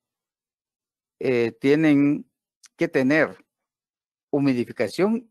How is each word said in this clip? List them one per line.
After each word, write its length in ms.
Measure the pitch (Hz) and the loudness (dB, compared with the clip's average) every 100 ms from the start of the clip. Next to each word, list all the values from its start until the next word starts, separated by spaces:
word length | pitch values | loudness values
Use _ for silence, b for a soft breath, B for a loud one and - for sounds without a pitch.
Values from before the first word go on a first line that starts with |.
| _ _ _ _ _ _ _ _ _ _ _ - | _ _ _ _ _ _ _ _ _ _ _ -8
eh, 280 | 135 123 117 | -2 0 -2
tienen 760 | - 135 147 156 143 143 147 - _ _ _ _ - | -2 0 2 4 4 2 -2 -8 _ _ _ _ -6
que 120 | 165 | -4
tener 580 | 147 131 156 113 95 _ _ _ _ _ _ _ _ _ | 0 0 0 0 -4 _ _ _ _ _ _ _ _ _
humidificación 1000 | 143 139 123 113 - 107 - 196 226 - | -2 0 0 -4 -4 -6 -2 -2 -2 -8